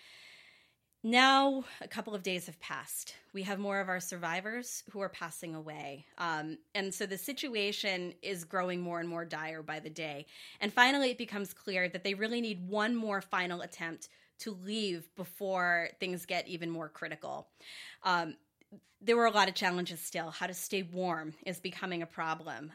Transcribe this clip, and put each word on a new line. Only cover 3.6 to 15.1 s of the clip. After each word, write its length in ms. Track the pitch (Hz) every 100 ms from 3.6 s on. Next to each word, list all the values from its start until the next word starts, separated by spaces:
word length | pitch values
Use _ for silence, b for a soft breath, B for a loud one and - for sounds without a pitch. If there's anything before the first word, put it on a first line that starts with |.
| 202 196
of 100 | 185
our 100 | 180
survivors 840 | 180 175 170 175 208 240 247 - -
who 100 | 202
are 100 | 190
passing 440 | 185 170 - 170
away. 520 | 160 156 151 147 139 - -
Um, 400 | 170 156 156 156 -
and 200 | 208 196
so 100 | 185
the 140 | 202 185
situation 960 | - 262 285 220 202 202 208 185 180 -
is 220 | - 185
growing 360 | 160 190 180 180
more 200 | 175 170
and 80 | 170
more 180 | 170 170
dire 360 | 156 156 160
by 180 | 160 156
the 100 | 156
day. 340 | 160 156 143 151 B B B
And 120 | 208
finally, 380 | 226 254 277 262
it 80 | 233
becomes 340 | 240 202 196
clear 360 | - - 185 180
that 140 | 180
they 100 | 196
really 260 | 196 220 240
need 260 | 226 190 180
one 280 | 208 214 233
more 240 | 220 196
final 400 | - 190 180 175
attempt 480 | 175 - 165 165 - b b -
to 140 | 226 185
leave 420 | 185 220 208 170 156